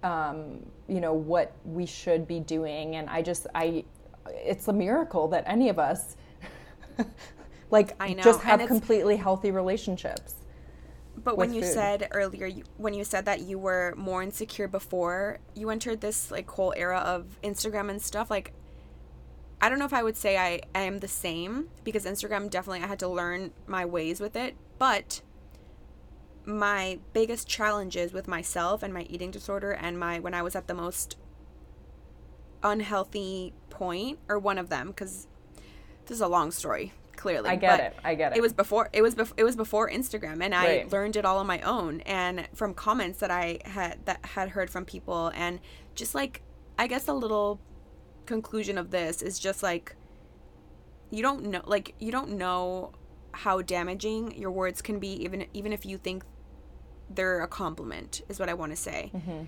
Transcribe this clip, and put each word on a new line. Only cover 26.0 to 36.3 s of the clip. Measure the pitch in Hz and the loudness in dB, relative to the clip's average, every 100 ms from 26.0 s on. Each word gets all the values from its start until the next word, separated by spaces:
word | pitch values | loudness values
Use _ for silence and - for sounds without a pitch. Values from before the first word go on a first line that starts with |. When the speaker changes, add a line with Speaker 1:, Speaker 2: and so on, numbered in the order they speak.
| - - - - | -20 -20 -20 -14
Speaker 2:
my | - 214 202 202 190 180 - | -6 2 2 2 0 -4 -2
biggest | 220 226 233 - | 2 2 0 -4
challenges | - 214 208 190 175 175 | 0 2 2 -2 -2 -2
with | 185 190 | -4 -4
myself | 175 175 180 175 196 | -4 -2 0 2 0
and | 196 | -2
my | 180 | -6
eating | 170 175 185 | -8 -8 -8
disorder | 202 - 196 202 | -8 -4 -2 -2
and | 202 170 175 | -2 -2 -2
my, | 170 170 | -2 -2
when | 175 | -2
I | 175 | -2
was | 175 185 | -2 -4
at | - | -4
the | |
most | 180 175 - - - - - - - - - - - - - - - - - | -4 -4 -4 -8 -10 -16 -20 -20 -20 -20 -20 -20 -20 -20 -20 -20 -20 -20 -2
unhealthy | 202 214 202 202 196 208 190 190 185 - - | 0 0 0 0 -2 -4 -6 -6 -8 -12 -18
point, | - 180 175 240 294 - | -6 -4 -2 -4 -8 -2
or | 208 | 0
one | 202 190 | 2 0
of | 180 | -2
them, | 147 143 | -4 -4
'cause | 196 190 190 - - - - - - - - - | -8 -10 -10 -16 -20 -20 -20 -20 -20 -20 -20 -10
this | 233 | 0
is | |
a | |
long | 190 | 4